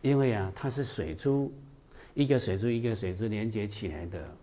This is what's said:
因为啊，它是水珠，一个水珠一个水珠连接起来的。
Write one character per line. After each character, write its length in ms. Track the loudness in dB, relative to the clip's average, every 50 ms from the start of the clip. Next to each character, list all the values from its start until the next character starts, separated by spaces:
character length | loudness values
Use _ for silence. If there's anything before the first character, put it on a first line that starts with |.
因 160 | 4 4 4 6
为 160 | 4 4 4
啊， 180 | 2 0 -2 -4
它 140 | -4 -4 -2
是 140 | -2 0 0
水 320 | 0 0 0 0 -2 -4
珠， 360 | -2 2 2 2 2 2 0 -4 -10 -16 -18 -20 -20 -20 -20 -20 -20 -20 -12 0
一 140 | 0 2 4
个 100 | 4 4
水 200 | 4 2 0 0
珠 120 | 2 0
一 100 | 0 2
个 140 | 0 0 0
水 200 | 0 -2 -4 -2
珠 120 | -2 -2 -2
连 220 | 0 0 -2 -2
接 180 | -2 -2 -2 -2
起 200 | -4 -4 -6 -6
来 180 | -6 -6 -8
的。 300 | -8 -8 -8 -10 -10 -14 -18